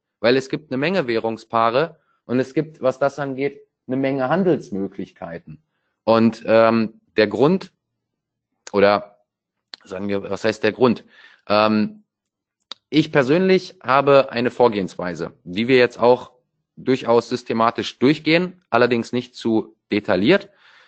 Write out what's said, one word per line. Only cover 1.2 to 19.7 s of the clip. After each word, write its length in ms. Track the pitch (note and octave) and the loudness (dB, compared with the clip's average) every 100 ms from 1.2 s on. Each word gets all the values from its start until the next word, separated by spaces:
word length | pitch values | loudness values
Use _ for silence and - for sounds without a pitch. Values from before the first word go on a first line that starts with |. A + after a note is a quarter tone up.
| A2+ A2 - A#2 A2+ B2 E3 D#3+ _ _ - | -4 -8 -4 0 2 0 -2 -6 _ _ -4
und 140 | B2 | -4
es 140 | B2+ | -2
gibt, 260 | D#3+ D#3 - | -4 -6 -4
was 180 | B2+ - | -4 -2
das 180 | C#3 C#3+ | -4 -4
angeht, 440 | C#3 C3 C#3+ C#3 _ _ - | -8 -6 -6 -8 _ _ -8
eine 100 | C3 | -4
Menge 320 | C3+ C#3 B2+ | -2 -2 -2
Handelsmöglichkeiten. 1300 | E3 F#3 C#3 - F#2+ G2 - F#2+ _ F2 E2+ - D#2 _ _ _ _ - | 0 0 -2 -4 -8 -8 -10 -16 _ -16 -16 -18 -20 _ _ _ _ 0
Und, 380 | A2+ A2+ A2+ - | 2 2 0 2
ähm, 560 | A2+ A2+ A2+ A2 - _ - | 4 4 2 -2 -8 _ 0
der 100 | G#2 | 0
Grund, 440 | G#2 C#3+ F#3 - _ _ _ _ _ _ _ _ _ - | 2 2 0 -4 _ _ _ _ _ _ _ _ _ -6
oder 480 | G2+ G2+ G#2 - _ _ _ _ _ _ - | 2 2 2 -4 _ _ _ _ _ _ -20
sagen 240 | - F#2 G2+ | -16 -10 -6
wir, 160 | G2+ | -6
was 220 | G2 F#2+ A2 | -6 -4 -4
heißt 180 | G#2+ | -2
der 80 | G#2+ | -4
Grund? 320 | - B2+ G3 - _ - _ - | 0 0 0 -8 _ -20 _ -2
Ähm, 560 | G#2 G#2+ G#2+ G#2+ - _ _ _ _ _ _ _ - _ | 2 2 2 -2 -6 _ _ _ _ _ _ _ -20 _
ich 220 | D3 D#3+ | -2 2
persönlich 640 | D#3 B2+ E3 F#3+ F#3 - - | 0 2 2 2 0 -2 -10
habe 480 | B2 C3+ C#3 C#3 C3 | 0 2 4 4 4
eine 180 | A#2+ B2 | -2 -4
Vorgehensweise, 840 | - A#2+ G#2 F2 - F2+ D#2+ D#2+ - | 2 2 2 -6 -6 -8 -8 -10 -12
die 240 | E2+ F2+ A#2+ | -10 -6 0
wir 100 | B2+ | 2
jetzt 220 | A#2+ - | 2 2
auch 320 | A#2+ B2 - _ _ _ _ - | 2 2 -2 _ _ _ _ -8
durchaus 500 | - B2+ A#2 A#2 - | -4 -2 0 0 0
systematisch 720 | B2 - A2+ A2+ - G#2 - | -6 -6 -2 0 -2 -8 0
durchgehen, 640 | B2+ D#3 D#3 E3 F3+ - _ | 0 0 0 0 0 -8 _
allerdings 420 | A#2 A#2+ A#2+ A2 | 2 2 0 -2
nicht 240 | B2 B2 - | -6 -8 -6
zu 400 | A#2+ A2 - | -2 -2 -2